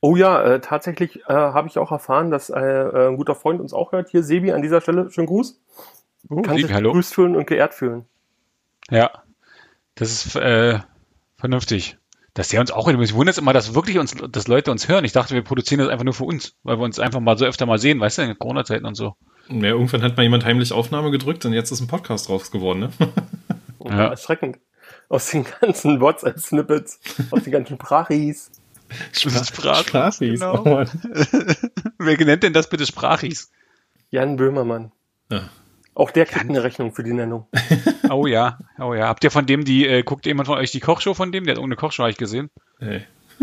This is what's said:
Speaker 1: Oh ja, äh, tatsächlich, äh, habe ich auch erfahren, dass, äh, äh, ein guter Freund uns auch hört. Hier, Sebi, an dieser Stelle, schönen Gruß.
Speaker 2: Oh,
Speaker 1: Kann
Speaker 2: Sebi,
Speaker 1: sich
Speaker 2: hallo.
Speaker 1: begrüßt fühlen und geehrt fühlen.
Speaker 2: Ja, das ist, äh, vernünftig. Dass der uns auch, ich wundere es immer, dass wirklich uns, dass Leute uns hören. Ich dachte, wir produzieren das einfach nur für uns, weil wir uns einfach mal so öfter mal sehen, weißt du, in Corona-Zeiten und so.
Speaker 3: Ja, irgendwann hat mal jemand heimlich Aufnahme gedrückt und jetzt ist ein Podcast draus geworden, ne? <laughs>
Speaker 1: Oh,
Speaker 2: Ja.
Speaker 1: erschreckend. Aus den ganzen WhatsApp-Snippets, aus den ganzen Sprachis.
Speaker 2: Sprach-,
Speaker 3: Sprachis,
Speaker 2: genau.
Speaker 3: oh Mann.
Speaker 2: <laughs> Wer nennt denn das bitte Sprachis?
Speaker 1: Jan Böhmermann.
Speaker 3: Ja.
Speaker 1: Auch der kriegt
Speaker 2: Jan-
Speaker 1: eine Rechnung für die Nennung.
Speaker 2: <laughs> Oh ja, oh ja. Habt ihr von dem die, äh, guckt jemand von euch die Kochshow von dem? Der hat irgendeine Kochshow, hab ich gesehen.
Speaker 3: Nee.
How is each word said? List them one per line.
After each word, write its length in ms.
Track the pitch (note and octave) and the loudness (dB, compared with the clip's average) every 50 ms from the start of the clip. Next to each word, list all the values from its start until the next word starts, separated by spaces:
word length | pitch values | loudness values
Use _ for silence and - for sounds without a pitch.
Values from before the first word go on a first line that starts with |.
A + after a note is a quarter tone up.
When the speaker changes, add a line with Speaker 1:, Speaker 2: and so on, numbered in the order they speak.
Speaker 1:
Oh 140 | - C#3+ E3+ | 6 4 6
ja, 260 | F3 F#3+ F#3+ F#3 D3 | 6 6 6 6 4
äh, 180 | - A#2+ B2+ C3+ | 4 4 2 2
tatsächlich, 540 | - - D3+ D3+ - F3+ E3 - F3+ D#3+ - - - - | 0 -4 -6 -4 -4 -6 -4 -4 -4 -4 -4 -16 -6 -2
äh, 60 | C#3 | 0
habe 340 | D3 D3 C#3+ C3 D3 D3+ D#3+ | 2 2 2 2 0 -2 0
ich 80 | - | -2
auch 160 | - D#3+ - | -4 -2 -2
erfahren, 380 | D#3 C#3+ - - C3 C#3+ E3 E3 | -4 -8 -2 0 0 0 2 0
dass, 180 | D#3 C#3 - - | -2 -4 -4 -4
äh, 100 | - C3+ | -4 -2
äh, 500 | C3 C3+ C3+ C3+ C3+ C3 - B2+ B2+ C3 | 0 0 0 0 0 0 2 2 2 2
ein 100 | C3 C3+ | 2 0
guter 160 | C#3+ - C#3+ | -2 -2 -4
Freund 260 | - - D#3 E3+ F3 | -2 0 -2 -2 -2
uns 140 | - - - | -4 -6 -4
auch 180 | - E3+ - | -4 -4 -2
hört. 160 | - F#3 F3+ - | -2 -4 -4 0
Hier, 140 | - F3 | 0 0
Sebi, 300 | E3 C#3+ D#3 F3+ F3+ F#3+ | 2 2 0 2 2 2
an 100 | - D3 | 0 0
dieser 180 | C#3+ D3+ E3 E3+ | 0 2 2 2
Stelle, 300 | - - E3+ F3 F3+ F3+ | 2 2 0 0 0 -2
schönen 160 | - - E3 | -2 -4 -2
Gruß. 340 | D#3 F3 G#3 B3+ B3+ - _ _ _ _ - - - _ - _ _ _ _ _ - | 0 0 -2 -2 -2 -8 _ _ _ _ -20 -20 -20 _ -20 _ _ _ _ _ -8
Speaker 2:
Oh, 100 | D3 D#3 | -4 -2
Speaker 1:
Kann 140 | - - D3 | 0 0 2
Speaker 2:
Sebi, 120 | D3+ D3 D3+ | 0 0 0
Speaker 1:
sich 40 | G2+ | 0
Speaker 2:
hallo. 180 | G2+ G#2 A2 | 2 2 4
Speaker 1:
begrüßt 220 | C#3 F3+ F3 - - | 4 4 0 0 2
fühlen 220 | - F#3 F3 F3 | 4 4 4 4
und 100 | D#3 D3 | 0 0
geehrt 280 | - D#3+ - C#3+ D3 - | 0 2 2 2 2 0
fühlen. 320 | - C3+ B2 A#2 A#2+ A#2 _ _ _ _ _ _ _ _ _ _ _ _ _ _ _ _ _ | -4 -4 -4 -4 -6 -12 _ _ _ _ _ _ _ _ _ _ _ _ _ _ _ _ _
Speaker 2:
Ja, 200 | - A2+ A#2 A#2+ - - _ _ _ _ _ _ _ _ - _ _ _ _ _ _ | 2 2 2 2 0 -10 _ _ _ _ _ _ _ _ -20 _ _ _ _ _ _
das 140 | - A2+ A2+ | -6 -4 -4
ist, 260 | A2+ - - - - | -4 -6 -6 -6 -4
äh, 420 | - - B2+ A#2 A2+ A2+ A#2+ A#2 G#2+ - _ _ _ _ _ _ _ _ _ _ | -2 2 4 4 4 4 4 2 0 -4 _ _ _ _ _ _ _ _ _ _
vernünftig. 600 | _ - B2+ B2+ B2+ - - A#2 G2 F2 - - _ _ _ _ _ _ _ | _ -4 -2 -2 -2 -2 -2 -2 -2 -4 -6 -12 _ _ _ _ _ _ _
Dass 160 | _ - F#2 - | _ -6 -4 0
der 120 | - - | 2 0
uns 100 | B2 B2 | 0 0
auch, 180 | - A2 A2+ E3+ | -2 0 2 2
ich 240 | C#3+ B2 A#2 G#2+ | 4 4 2 2
wundere 200 | G#2 A2+ C#3+ F3+ | 2 2 2 2
es 60 | F#3 F3+ | 2 2
immer, 140 | D3+ C3+ | 2 4
dass 220 | C3+ C3 G#2+ A2 A2+ | 4 4 2 2 -2
wirklich 240 | C#3+ E3 A3 F#3+ F#3 | 0 0 2 0 0
uns, 160 | D3 B2 - - - - | 0 -2 -6 -12 -14 -8
dass 180 | - - G2+ - | -8 -8 0 2
Leute 220 | A#2+ C3 D3+ - | 2 2 2 0
uns 180 | B2+ G#2+ - - | -4 -4 0 2
hören. 160 | E3+ G3 D#3+ | 2 2 2
Ich 80 | A2+ | 2
dachte, 220 | - C3+ A#2+ - C3+ | 0 0 0 2 -2
wir 80 | B2 | -4
produzieren 380 | A2 - C3+ B2+ A#2+ - - D3 | -2 -2 -4 -4 -2 0 0 0
das 80 | C3+ C#3 | 2 0
einfach 140 | - A#2 A#2+ | 0 -2 -2
nur 100 | C3 B2+ | -4 -2
für 100 | - C3 | -2 -6
uns, 300 | - E3+ C3+ - - _ _ | -6 -6 -8 -8 -12 _ _
weil 160 | _ B2 B2 A2+ | _ -4 -2 -2
wir 60 | A#2+ | -2
uns 140 | A#2+ A2 - | -4 -2 -2
einfach 220 | A#2 B2 A#2+ C3 | -4 -2 -2 0
mal 160 | A#2 A#2 A2+ | 2 2 2
so 80 | G#2+ C3 | 4 2
öfter 220 | C3+ C3 - C3+ | 0 0 -2 0
mal 120 | A#2+ A2+ G#2+ | 0 2 2
sehen, 220 | A2 C#3+ D3+ C3 | 4 2 2 4
weißt 180 | G#2 G#2+ - - | 2 0 0 0
du, 40 | |
in 160 | D#3 A#2+ G#2+ _ | -4 -4 -4 _
Corona-Zeiten 480 | - A#2 B2+ C#3 B2 - A2 - - | -8 -6 -4 -6 -4 -4 -4 -4 -4
und 80 | A2+ G#2 | -8 -8
so. 220 | G2+ A2 G#2+ G2 _ _ _ _ _ _ _ | -6 -8 -8 -8 _ _ _ _ _ _ _
Speaker 3:
Ja, 200 | C3 A2+ G#2 G2+ | -6 -2 0 0
irgendwann 320 | A2+ A#2 B2 B2 B2+ A#2+ | 2 2 0 0 0 0
hat 140 | A2+ B2 A#2+ | 0 0 2
mal 60 | C3 | 4
jemand 240 | A#2+ A#2 A#2+ A#2+ A#2 | 4 4 4 4 4
heimlich 260 | A#2 A#2+ B2 A#2+ A#2 | 2 2 2 2 0
Aufnahme 380 | - A2 A#2 A#2+ D3+ D3 D3+ D3+ | 0 -2 -2 -2 -2 -4 -2 0
gedrückt 340 | C#3+ C3+ C3 C#3 E3 E3+ - | -2 -2 -2 -2 -6 -4 -4
und 80 | A#2 | -2
jetzt 200 | A2+ A2+ A#2 - | -2 -2 -2 -4
ist 80 | C3 A#2+ | -6 -6
ein 80 | B2+ A#2+ | -6 -6
Podcast 400 | - F3 - - A#2 G2 - - | -6 -8 -6 -6 -6 -6 -4 -4
draus 220 | F#2+ F#2+ - - | -4 -4 -4 -6
geworden, 300 | - G#2 F#2 F#2 F#2 F#2 | -8 -4 -2 -2 -2 -2
ne? 100 | G#2+ - - - | -4 -6 0 -2
<laughs> 800 | E3 - - - - - - - _ _ - - _ - - _ | -2 0 0 -6 -6 -6 -16 -18 _ _ -10 -10 _ -20 -20 _
Speaker 1:
Oh, 80 | - B2 | -10 -4
Speaker 2:
Ja. 180 | G2+ G2+ G#2+ A2+ | 0 2 2 0
Speaker 1:
erschreckend. 500 | - - - - D#3+ - - C3+ B2 _ _ _ _ _ _ - - - _ _ | 0 -4 -4 -4 -4 -2 -2 -8 -8 _ _ _ _ _ _ -20 -20 -20 _ _
Aus 180 | - C3 - - | -2 -2 -2 0
den 140 | - D#3 B2+ - - - | -2 -2 -2 -4 -2 -2
ganzen 400 | - A3 - - - D3 D3 C3 | 0 0 0 0 2 2 4 4
WhatsApp-Snippets, 1000 | B2 C#3+ - - - B2+ - D#3 - - C#3 D3+ D3+ - D3+ D3+ - - - _ _ - - - B2+ A#2+ | 4 2 2 2 -2 -4 -4 -4 -8 -2 -2 -2 2 2 0 -2 -2 -8 -18 _ _ -14 -8 -8 -6 0
aus 100 | - B2+ | 0 -2
den 100 | - C#3 | -2 0
ganzen 220 | C3 C#3+ B2 - C#3+ | -2 -2 -2 -2 -10
Sprachis. 720 | C3 - - C#3+ D3+ E3+ - D3+ D3+ D3+ D3 D3+ - - - _ _ _ _ _ - _ _ - - - - | -14 -4 0 0 0 2 2 0 0 0 -2 -4 -6 -12 -20 _ _ _ _ _ -20 _ _ -16 -16 -16 -8
Speaker 2:
Sprach-, 320 | - - - D3 B2+ B2 B2+ - - - - C#3 C#3 D#3 - | -4 -2 -2 0 0 0 -2 -4 -8 -4 0 2 2 2 2
Speaker 3:
Sprachis, 560 | - - C3 C#3 F#3+ - - - A#2 A2+ B2 | 2 2 2 2 2 0 0 -2 -2 0 -2
Speaker 2:
genau. 220 | F#3 F#3 - B2+ A2+ | -2 -2 -2 2 4
Speaker 3:
oh 40 | D3 | 4
Mann. 220 | D3 C3+ C3+ A#2+ - D#3+ | 4 4 2 -2 -4 -10
Speaker 2:
<laughs> 960 | - A#3+ A3 D#3 D3 - - C#4 - - D3+ - - A#3+ _ - - A3 - _ | -12 -8 -2 -2 0 2 2 0 2 2 -2 -2 -2 -8 _ -8 -8 -8 -8 _
Wer 260 | F3 D#3+ D#3 D3 E3 | 0 0 2 4 4
nennt 180 | D3 D3 E3+ | 4 4 4
denn 100 | G3+ F#3+ | 4 4
das 160 | D#3 D#3+ D#3 - | 4 2 2 2
bitte 180 | - D#3+ D3 | -2 -2 -2
Sprachis? 640 | - - - - C3 D#3+ - - - D#3+ - - _ _ _ _ _ _ _ _ _ _ _ _ _ | -4 -4 -2 0 0 0 0 -2 -6 -8 -10 -14 _ _ _ _ _ _ _ _ _ _ _ _ _
Speaker 1:
Jan 260 | - B2+ C3 C#3+ C#3+ | -2 -2 0 0 0
Böhmermann. 540 | B2+ C3 C3+ C#3 C#3 B2 A#2 A#2 A2+ A2+ A2 _ _ _ _ _ _ _ _ | 0 0 0 2 0 -2 -2 -4 -6 -8 -12 _ _ _ _ _ _ _ _
Speaker 3:
Ja. 180 | A#2 G2 G2 E2+ - _ _ _ _ _ _ _ _ | -8 -8 -8 -10 -20 _ _ _ _ _ _ _ _
Speaker 1:
Auch 160 | - D3+ - | -2 -2 2
der 160 | - D#3+ E3 | 4 2 2
kriegt 140 | - - - | 2 0 -6
Speaker 2:
Jan- 80 | - A#2+ | -4 -2
Speaker 1:
eine 140 | C3+ C3+ A#2 | -2 0 0
Rechnung 280 | B2 - - B2+ A2+ | -2 -4 -4 -8 -8
für 100 | A2 - | -6 -8
die 100 | A#2+ A2+ | -6 -4
Nennung. 340 | A#2+ A#2+ A#2 A2+ A#2 A#2 A2 _ | -4 -4 -4 -4 -6 -8 -10 _
Speaker 2:
<laughs> 40 | - A#2+ A#2+ - E3 B2+ - - D4 - - - | -4 -4 0 2 0 2 2 0 -2 0 0 0
Oh 140 | C#3 C3+ C#3+ | 2 2 2
ja, 320 | D3 A#2 A2 A#2+ B2 A#2+ - - _ _ - | 2 2 2 2 0 -2 -6 -20 _ _ -8
oh 120 | C3 B2 | -6 -4
ja. 140 | A#2+ A2 A2 | -2 0 0
Habt 160 | A2+ A2+ - | 0 0 2
ihr 80 | - D3 | 2 2
von 160 | - D3 C#3 | 2 2 2
dem 180 | C3 C3+ D3 D3+ | 2 2 2 2
die, 220 | C3+ C3 C3 C#3+ | 2 4 4 4
äh, 160 | C3+ C3 B2 | 4 4 2
guckt 240 | A#2+ - C#3 C#3 - | 2 0 -6 -4 -4
jemand 220 | D3+ D3 C#3+ C#3 B2+ | -2 -2 -2 -2 -2
von 100 | D3 C3 | -2 -2
euch 140 | C3 - | -2 -4
die 80 | - C3+ | -6 -4
Kochshow 340 | - - E3+ - - G3+ F#3+ | 0 0 0 0 0 -4 -2
von 160 | - F#3 F3+ | -2 -4 -4
dem? 140 | F3+ F#3+ F#3 | -4 -4 -2
Der 80 | D#3+ | -2
hat 60 | C3 A2+ | -4 -2
irgendeine 180 | C3 C3+ B2 - | -4 -6 -6 -4
Kochshow, 240 | - D#3 - - | -6 -6 -4 -2
hab 80 | B2 A#2 | -2 -2
ich 60 | G#2+ | -2
gesehen. 340 | - A#2+ G2+ G#2+ B2 C#3+ D3 _ - _ _ _ _ | -4 -8 -6 -6 -8 -8 -8 _ -20 _ _ _ _
Speaker 3:
Nee. 220 | A#2+ A2 G2+ G2 G#2+ _ _ _ _ _ - _ | -10 -8 -8 -8 -10 _ _ _ _ _ -4 _